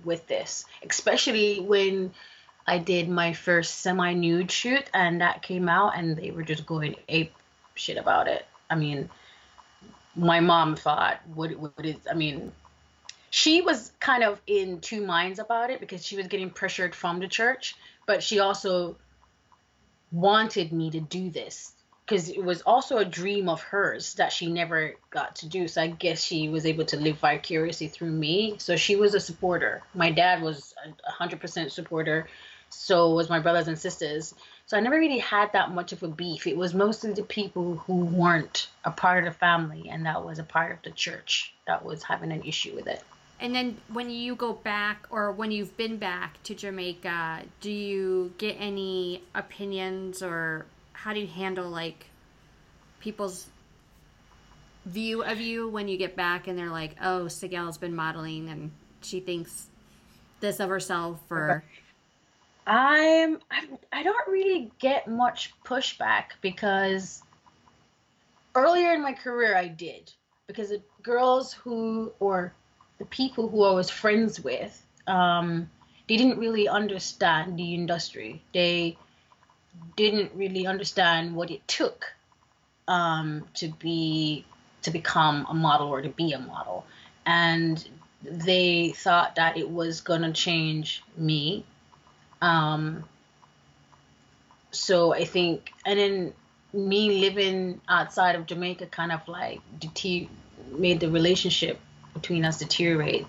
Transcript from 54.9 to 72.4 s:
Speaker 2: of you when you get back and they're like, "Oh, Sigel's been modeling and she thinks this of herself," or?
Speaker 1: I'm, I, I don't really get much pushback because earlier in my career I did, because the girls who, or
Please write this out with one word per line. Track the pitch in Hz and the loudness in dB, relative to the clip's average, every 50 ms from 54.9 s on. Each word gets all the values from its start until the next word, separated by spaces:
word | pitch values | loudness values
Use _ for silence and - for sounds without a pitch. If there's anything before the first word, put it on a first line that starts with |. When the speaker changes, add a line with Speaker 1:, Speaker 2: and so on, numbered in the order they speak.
| 175 220 220 226 220 226 233 | -8 -6 -4 -2 -2 -2 -2
Speaker 2:
of | 214 220 214 | -2 -4 -4
you | 233 233 226 226 226 226 | -4 -4 -4 -4 -4 -4
when | 214 214 202 202 | -6 -6 -4 -4
you | 190 | -4
get | 185 190 175 - | -4 -4 -4 -4
back | 185 175 175 175 180 175 | -2 -2 -2 -2 -2 -4
and | 190 180 | -6 -6
they're | 180 175 170 | -6 -6 -6
like, | 165 160 156 156 - - | -6 -6 -8 -8 -8 -4
"Oh, | - 185 185 180 175 | -2 -2 -2 -2 -2
Sigel's | 165 - - 196 180 180 175 170 170 160 - | -6 -8 -10 -10 -8 -6 -6 -6 -6 -8 -8
been | 180 175 170 | -8 -6 -4
modeling | 165 160 160 160 160 156 160 160 156 160 160 | -4 -4 -4 -4 -6 -8 -8 -8 -8 -8 -10
and | 156 151 151 156 - - - _ _ _ | -10 -10 -10 -12 -14 -16 -20 _ _ _
she | - - - 185 | -14 -10 -10 -8
thinks | 185 185 175 170 165 - - - - - _ _ _ _ _ _ _ _ _ _ _ _ _ _ | -6 -6 -6 -6 -8 -10 -14 -16 -18 -20 _ _ _ _ _ _ _ _ _ _ _ _ _ _
this | 220 208 196 202 | -4 -4 -2 -2
of | 202 185 | -2 -2
herself," | 190 190 180 - 185 170 170 170 170 160 - - | -2 -4 -2 -4 -4 -4 -4 -6 -8 -10 -10 -6
or? | 170 160 156 151 165 156 - - - - - _ _ _ _ _ _ _ _ _ _ _ _ _ _ _ _ | -4 -2 0 0 0 -2 -4 -10 -20 -20 -20 _ _ _ _ _ _ _ _ _ _ _ _ _ _ _ _
Speaker 1:
I'm, | - 214 240 262 277 302 311 311 320 320 320 320 320 320 - - - | 4 4 6 6 6 6 6 8 8 8 6 6 4 0 -4 -6 -8
I, | - 277 330 - 269 - - _ | -8 -8 -6 -8 -12 -18 -12 _
I | - 285 302 | -8 -2 0
don't | 370 415 480 - 392 | 0 0 0 0 0
really | 381 381 381 392 370 339 240 214 - - | 0 2 2 2 2 0 -2 -6 -6 0
get | 254 262 277 - - - | 2 2 2 2 0 -2
much | 226 233 247 240 247 - - - - _ - | 0 2 2 2 2 -2 -8 -10 -12 _ -8
pushback | - 247 262 262 - - - - 110 110 104 - - - - | -4 -2 -2 -2 -4 -4 -2 0 2 2 2 0 -4 -8 -6
because | - 185 180 - 226 202 196 190 190 190 190 190 190 180 - - - _ _ _ _ _ _ _ _ _ _ _ _ _ _ _ _ _ _ _ _ _ _ _ _ _ - | -6 -6 -4 -2 0 0 2 2 2 0 0 -2 -4 -8 -14 -18 -20 _ _ _ _ _ _ _ _ _ _ _ _ _ _ _ _ _ _ _ _ _ _ _ _ _ 4
earlier | 247 262 330 349 359 349 339 | 6 6 6 6 6 6 4
in | 339 311 | 4 2
my | 285 277 254 | 0 -2 -6
career | - - 254 240 240 233 214 196 | -6 -6 -4 0 2 4 4 4
I | 185 180 | 4 2
did, | 175 165 160 170 156 120 - - - - _ _ _ _ _ _ | 0 -6 -10 -12 -12 -12 -14 -18 -20 -20 _ _ _ _ _ _
because | - 202 226 208 196 | -14 -10 -10 -6 -6
the | 208 208 - _ _ _ | -6 -8 -8 _ _ _
girls | - 233 247 247 254 254 254 262 254 - | -4 0 2 4 6 6 6 4 2 -2
who, | - - - 247 233 226 226 220 226 226 226 226 - - | -10 -14 -10 -6 -4 -4 -2 -2 -2 -4 -4 -6 -4 -2
or | 196 196 190 180 | 0 2 2 0